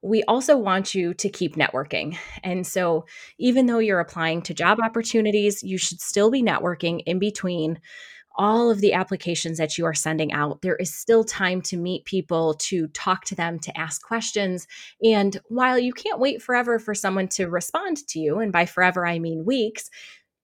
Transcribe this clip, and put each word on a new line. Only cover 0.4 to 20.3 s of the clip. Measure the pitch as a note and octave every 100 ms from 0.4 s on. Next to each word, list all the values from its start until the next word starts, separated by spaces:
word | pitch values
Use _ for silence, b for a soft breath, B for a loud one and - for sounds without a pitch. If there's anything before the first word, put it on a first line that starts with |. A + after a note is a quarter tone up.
| B3+ C#4+
want | G3+ F#3+ G3
you | G3 F3
to | F3 G3+
keep | - F3 D#3+
networking. | C3+ B2+ D3 F2+ D#2 F3 B B
And | F#3+ F3+
so | F#3 - F3+ D#3+ E3 B B B
even | B3 B3 B3+
though | A#3
you're | A3+ F#3
applying | E3+ - D#3+ E3
to | E3
job | E3 E3+ A3
opportunities, | A3+ A3+ A3+ A3+ G#3+ G#3 G#3 G3+
you | F#3+ F#3
should | - E3+
still | - - G#3+
be | C4
networking | A#3 D#3+ F3 F3 E3+ E3
in | - F3+
between | G#3 G#3 F#3 F3 D#3 E3 B B B B B -
all | G#3 A3 A#3+
of | G#3+
the | G3+
applications | F3+ F#3 F#3+ - E3+ E3 D#3+
that | D#3 -
you |
are | E3
sending | D#3 - D#3 D3+
out. | D3 D3 -
There | F#3 -
is | F3
still | - - A3+
time | A3 - F#3+ F#3
to | F3+ F3+
meet | F3 F#3
people, | - F#3+ F3 E3+ E3
to | D3+ - F#3 D#3
talk | - - F#3
to | -
them, | G3 E3+ E3+
to | - -
ask | D#3+ -
questions. | - A3+ A3+ G#3 G3 F3+ - B B B
And | A3 G#3+ G3+ G3 _
while | A#3 B3+ B3+
you | B3
can't | B3+ G#4 D#4
wait | C4 -
forever | - B3 A#3+ A#3
for | A3+
someone | G3+ G3 F#3+ F#3+
to | - F3+
respond | F3 - D#4 F#4+ D#4+ -
to | D#3+
you, | D#3 E3
and | A3
by | F3 F3
forever, | - F3+ F#3
I | E3+ E3+
mean | E3 E3
weeks, | E3 C4 A3 G#3+ - B B B B